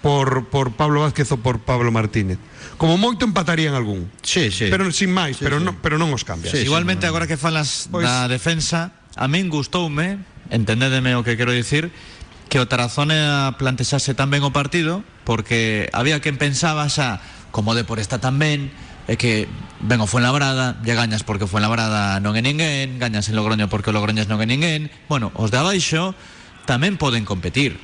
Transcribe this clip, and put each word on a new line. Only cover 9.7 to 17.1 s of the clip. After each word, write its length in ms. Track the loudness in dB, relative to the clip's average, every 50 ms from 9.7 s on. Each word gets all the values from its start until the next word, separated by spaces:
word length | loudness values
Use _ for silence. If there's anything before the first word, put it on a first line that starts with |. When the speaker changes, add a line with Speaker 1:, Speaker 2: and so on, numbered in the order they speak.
| -2 -2 -2 0 0 -2 -2 -2 -2 -6 -10 -14 -18 -20 -10
Speaker 3:
entendédeme 640 | -2 0 0 2 2 2 2 2 2 2 2 2 2 2 2
o 60 | 0
que 80 | 0 0
quero 160 | 0 0 2
dicir, 400 | 2 0 0 0 0 0 0 -2 -10 -14 -20 -20 -18 -18 -18 -20 -20 -20 -6
que 160 | 0 2 2 2
o 20 | 2
Tarazona 880 | 0 0 0 0 0 0 0 2 2 2 2 2 2 2 0 0 -2 0
plantexase 560 | -2 -2 0 0 -2 0 0 0 0 0 0
tan 160 | 0 0 2
ben 160 | 2 2 2
o 80 | 2 0
partido, 480 | 0 -2 0 0 0 0 0 -2 -2 -6 -10 -18 -8 -4
porque 640 | -2 -2 -2 0 0 0 0 2 2 0 0 -2 -2
había 320 | -2 0 0 2 0 0 0
quen 160 | -2 -2 0
pensaba 480 | 0 0 0 2 0 0 0 0 0
xa, 320 | 0 0 0 0 0